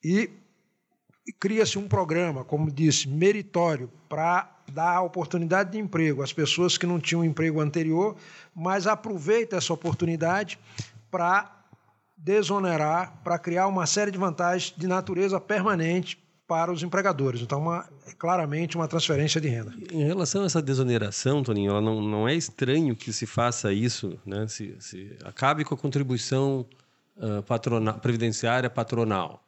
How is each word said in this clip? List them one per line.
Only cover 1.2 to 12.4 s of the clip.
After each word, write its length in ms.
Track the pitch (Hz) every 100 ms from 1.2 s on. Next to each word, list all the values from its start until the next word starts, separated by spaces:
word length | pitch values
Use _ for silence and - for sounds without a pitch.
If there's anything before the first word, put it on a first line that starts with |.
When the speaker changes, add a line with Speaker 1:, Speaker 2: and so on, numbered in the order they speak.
| - -
Speaker 1:
cria-se 380 | 196 220 220 202
um 100 | 196
programa, 560 | 196 170 160 175 139
como 280 | 123 151 156
disse, 360 | 139 156 143 135
meritório, 840 | 147 185 208 196 175 170 147 123 - _
pra 480 | 147 160 180 196 - -
dar 280 | 143 170 175
oportunidade 680 | 180 180 160 180 165 185 196
de 60 | 214
emprego 460 | 202 165 160 135
às 100 | 135
pessoas 420 | - 147 - 180 -
que 120 | 175
não 120 | 175
tinham 240 | - 165
emprego 380 | 165 151 165 156
anterior, 540 | 151 170 160 160 208 208 - - - -
mas 320 | 175 196 190
aproveita 680 | 214 220 196 147 220 226 185
essa 140 | 135
oportunidade 840 | 165 170 143 165 165 165 185 202 - - - - - _
pra 520 | 180 170 190 202 - _ - _ _ _ _
desonerar, 1000 | 160 208